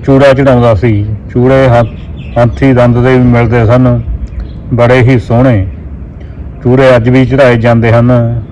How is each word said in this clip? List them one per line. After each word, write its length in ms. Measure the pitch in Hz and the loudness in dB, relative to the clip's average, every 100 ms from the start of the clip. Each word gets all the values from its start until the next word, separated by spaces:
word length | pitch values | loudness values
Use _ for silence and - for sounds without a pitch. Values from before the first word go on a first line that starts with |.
| - | 0
ਚੂੜਾ 260 | 135 139 | 2 4
ਚੜਾਉਂਦਾ 420 | 131 135 123 120 | 4 2 2 2
ਸੀ। 320 | 110 120 104 104 107 - | 0 0 -2 -4 -8 -6
ਚੂੜੇ 360 | 123 123 135 135 | -2 2 2 2
ਹੱਥ-, 680 | 120 113 - - - - 120 | 2 0 -6 -16 -16 -8 -2
ਹਾਥੀ 340 | 120 - 135 | -2 0 0
ਦੰਦ 260 | 123 123 120 | 2 2 2
ਦੇ 140 | 123 | 2
ਵੀ 120 | 127 | 2
ਮਿਲਦੇ 420 | 123 117 117 120 110 | 2 2 0 0 2
ਸਨ, 360 | 123 127 120 - - - - - - - | 2 2 0 -4 -8 -8 -10 -12 -14 -8
ਬੜੇ 260 | 123 120 127 | -2 2 2
ਹੀ 180 | 120 127 | 2 0
ਸੋਹਣੇ। 480 | - 117 131 110 92 - - - - - - - - - | 0 0 2 0 -2 -8 -16 -16 -16 -18 -18 -16 -16 -8
ਚੂੜੇ 340 | 123 127 131 123 | -2 2 4 2
ਅੱਜ 120 | 113 | 2
ਵੀ 180 | 127 127 | 0 2
ਚੜਾਏ 300 | 131 135 120 | 2 2 2
ਜਾਂਦੇ 360 | 117 117 113 | 2 0 2
ਹਨ। 500 | 117 120 123 117 117 - | 2 2 2 0 -4 -8